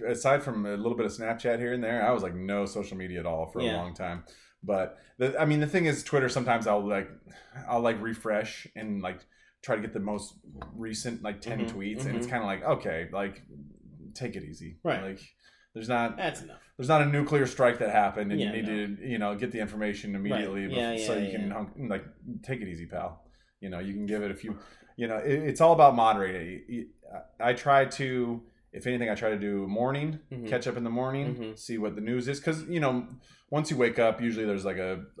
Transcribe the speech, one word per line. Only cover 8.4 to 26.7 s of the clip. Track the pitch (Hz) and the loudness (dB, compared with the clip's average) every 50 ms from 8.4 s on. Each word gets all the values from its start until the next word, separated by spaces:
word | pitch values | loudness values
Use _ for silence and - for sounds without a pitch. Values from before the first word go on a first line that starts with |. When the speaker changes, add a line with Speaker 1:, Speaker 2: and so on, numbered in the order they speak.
| 110 110 - - - - - | 0 -2 -6 -12 -14 -16 -14
Speaker 1:
and | 107 110 107 104 98 92 | -10 -6 -6 -4 -4 -4
like | 92 92 92 - _ _ _ _ _ _ _ - | -4 -6 -8 -12 _ _ _ _ _ _ _ -4
try | - 120 | -2 -2
to | 110 107 | 0 -2
get | 110 - | -2 -4
the | 110 | -4
most | 98 104 104 101 - - - - - - - - - - - | -4 -2 -4 -4 -6 -10 -14 -20 -20 -20 -16 -16 -14 -14 -10
recent, | 107 113 110 110 - - 123 113 - 107 | -10 -8 -6 -6 -6 -6 -6 -6 -6 -6
like, | 107 101 101 | -8 -8 -8
ten | - 117 117 107 117 | -6 -6 -4 -2 -2
Speaker 2:
Mm-hmm, | 113 117 | -4 -4
Speaker 1:
tweets, | 98 98 104 110 117 139 | -4 -6 -6 -4 -4 -4
and | 135 123 | -4 -2
it's | 117 120 123 | -2 -2 -2
Speaker 2:
mm-hmm. | 127 | -2
Speaker 1:
kinda | 117 110 | -2 -2
like, | 101 98 95 - | -2 -2 -2 0
okay, | 156 143 - - 104 80 80 85 - 85 | 0 0 0 0 -2 -4 -4 -4 -4 -4
like, | 98 101 101 - - - - 73 71 71 73 - - - - 73 80 - - - | -4 -4 -4 -6 -10 -16 -20 -18 -18 -18 -18 -20 -20 -20 -20 -20 -20 -18 -18 -12
take | - 131 110 - | -8 -8 -8 -8
it | 95 76 | -8 -10
easy. | 76 78 - 85 80 82 - - | -12 -14 -14 -14 -16 -14 -6 -2
Speaker 2:
Right. | 170 131 95 95 | -2 -2 -2 -2
Speaker 1:
Like, | 95 95 95 - - _ _ _ - - _ _ _ - | -6 -8 -10 -14 -20 _ _ _ -20 -20 _ _ _ -14
there's | 113 110 117 | -10 -4 0
not | 123 120 117 113 104 | 0 2 2 0 -2
Speaker 2:
That's | - 190 160 143 - - | -2 -2 -4 -4 -4 -8
enough. | - - - - _ _ | -16 -18 -20 -20 _ _
Speaker 1:
there's | - 127 135 | -4 2 6
not | 160 151 147 | 6 6 6
a | |
nuclear | 143 147 143 143 147 151 143 135 | 6 4 2 2 4 4 4 4
strike | 123 - - 127 120 117 117 | 4 4 6 6 6 6 4
that | 117 107 | 2 4
happened, | 104 110 101 98 - 107 104 101 104 | 6 6 6 4 4 0 -2 0 0
and | - | 0
Speaker 2:
Yeah, | 117 104 | 0 0
Speaker 1:
you | 107 113 110 | 0 -2 -2
need | 107 | -2
Speaker 2:
no. | 107 104 104 101 101 | 0 -2 -2 -2 -4
Speaker 1:
to, | 101 95 131 | -6 -6 -4
you | 120 110 | -2 0
know, | 104 104 104 | 0 0 0
get | 101 123 117 113 | -2 -4 -4 -2
the | 113 | -4
information | 107 107 107 107 107 104 101 - - 104 98 | -4 -4 -4 -4 -2 -2 -2 -4 -6 -6 -4
Speaker 2:
Right. | 98 | -2
Speaker 1:
immediately | 98 104 104 107 101 95 98 98 98 95 - | -2 0 0 0 0 -2 -2 -4 -4 -2 -2
Speaker 2:
Yeah, | 123 120 117 117 | 0 0 0 -2
Speaker 1:
bef-, | 113 110 | -2 -2
so | 117 113 | 0 0
Speaker 2:
yeah, | 104 101 | 0 0
Speaker 1:
you | 98 | -2
can | 95 107 101 101 | -2 -4 -4 -4
Speaker 2:
yeah. | 101 | -4
Speaker 1:
hunk-, | 110 104 - - - 135 110 | -6 -6 -8 -8 -8 -6 -4
like, | 101 98 - - - - - - 120 101 - | -4 -4 -6 -8 -16 -16 -12 -12 -12 -10 -8
take | - 135 120 107 | -8 -6 -6 -6
it | 92 | -8
easy, | 87 82 85 | -10 -10 -10
pal. | 85 92 85 - 90 85 - - - _ _ _ _ _ _ | -8 -6 -6 -6 -6 -8 -12 -18 -20 _ _ _ _ _ _
You | 98 95 | -12 -8
know, | 90 87 | -8 -6
you | 95 98 98 | -6 -6 -6
can | 104 104 | -4 -4
give | 101 107 104 104 | -2 -2 -2 -2
it | 101 | -4
a | 98 | -4
few, | - - 110 101 - - - - - - - _ | -6 -8 -10 -10 -10 -12 -18 -20 -20 -20 -18 _
you | - 120 | -6 -4
know, | 113 110 107 | -4 -2 -2
it, | - 143 143 | 0 2 2
it's | 151 156 147 127 - | 2 2 0 4 6
all | 165 165 165 | 8 8 10
about | 160 151 139 123 | 12 10 10 10
moderating. | 120 113 110 107 101 98 92 92 92 80 | 10 6 6 6 4 2 -2 -2 -4 -6
You, | 87 92 - - | -8 -10 -12 -12
you, | - | -8